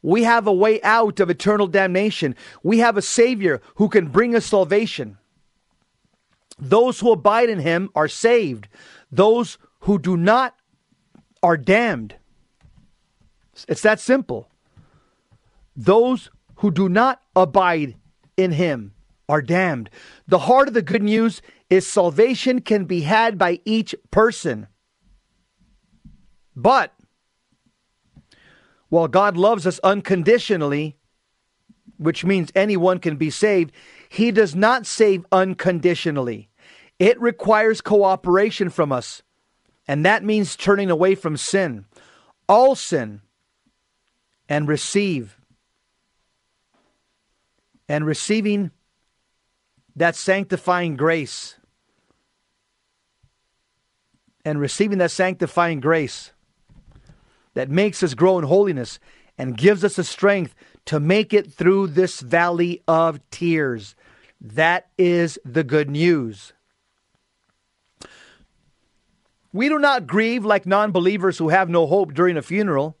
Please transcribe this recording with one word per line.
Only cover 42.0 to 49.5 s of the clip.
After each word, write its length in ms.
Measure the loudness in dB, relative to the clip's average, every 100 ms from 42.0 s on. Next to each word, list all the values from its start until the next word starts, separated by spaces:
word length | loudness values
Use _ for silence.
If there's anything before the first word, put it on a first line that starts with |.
| _ _ _ _ 2
all 280 | 4 4 2
sin, 460 | -4 -6 -6 -12 _ _ _ _ _ _ _ _ _ _ _ _ _
and 200 | -4 -2
receive, 720 | -4 -2 -2 -2 -4 -8 _ _ _ _ _ _ _ _ _ _ _ _ _ _ _ _ _ _ _ _ _ _ _ _ _ -6
and 160 | -4 -2
receiving 680 | -4 -2 -2 -2 -4 -4 _ _ _ _ _ _ _ _